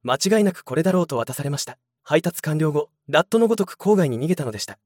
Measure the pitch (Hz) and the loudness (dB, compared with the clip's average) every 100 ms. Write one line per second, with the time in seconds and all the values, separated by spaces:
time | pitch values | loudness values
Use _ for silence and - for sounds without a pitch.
0 | 120 131 190 214 202 - - 131 180 180 | -4 0 2 2 2 -2 -4 0 2 0
1 | 170 123 117 - 143 143 - - _ _ | 0 -4 -4 -6 -6 -6 -8 -16 _ _
2 | - 160 170 - 160 156 156 147 147 _ | 0 0 2 -4 -4 0 0 -2 -4 _
3 | - 143 - 226 226 220 190 - 196 208 | 0 0 2 2 2 2 -2 -2 2 4
4 | 151 117 151 180 131 107 - - | 2 0 -2 -2 -4 -8 -10 -14